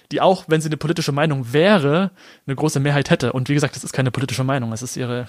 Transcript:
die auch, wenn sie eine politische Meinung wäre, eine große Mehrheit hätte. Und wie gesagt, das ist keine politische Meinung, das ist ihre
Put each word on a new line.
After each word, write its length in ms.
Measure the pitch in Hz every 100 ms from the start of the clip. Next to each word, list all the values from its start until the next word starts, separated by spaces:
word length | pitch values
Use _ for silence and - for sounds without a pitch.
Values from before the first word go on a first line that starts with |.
| -
die 100 | -
auch, 240 | 165 185 -
wenn 140 | 160
sie 80 | 151
eine 80 | 151
politische 340 | 151 165 151
Meinung 400 | 143 151 135 117
wäre, 600 | 147 190 208 139 160 190 - - -
eine 100 | -
große 240 | 135 156 143
Mehrheit 300 | 143 143 -
hätte. 240 | 170 120
Und 160 | 127 127
wie 60 |
gesagt, 200 | 143 139
das 80 | -
ist 80 | -
keine 200 | - 131
politische 320 | 123 131 127
Meinung, 260 | 131 139 117
das 120 | 110
ist 120 | 123
ihre 300 | 139 123 123